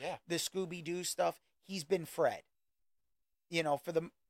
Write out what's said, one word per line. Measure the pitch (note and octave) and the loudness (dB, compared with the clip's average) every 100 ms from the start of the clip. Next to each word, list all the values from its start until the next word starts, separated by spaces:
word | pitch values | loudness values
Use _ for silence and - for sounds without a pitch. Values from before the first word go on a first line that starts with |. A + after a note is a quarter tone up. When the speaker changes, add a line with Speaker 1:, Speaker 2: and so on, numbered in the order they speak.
Speaker 1:
Yeah. | D3 - - | -8 -8 -4
Speaker 2:
The | E3 | -2
Scooby-Doo | - F#3 F3+ F3 D#3+ F3+ | -2 -2 -4 -6 -6 -4
stuff, | F3 - E3+ - _ _ | -2 0 0 0 _ _
he's | - F#3+ | -10 -8
been | C#3+ F#3 D#3 | 0 0 0
Fred. | - C#3 F#2+ - _ _ _ _ _ _ _ _ _ _ | 4 4 4 -6 _ _ _ _ _ _ _ _ _ _
You | E3 | 0
know, | D#3 C#3+ | 2 2
for | - | 2
the | D#3+ | 0
m-, | E3 - _ | -2 -6 _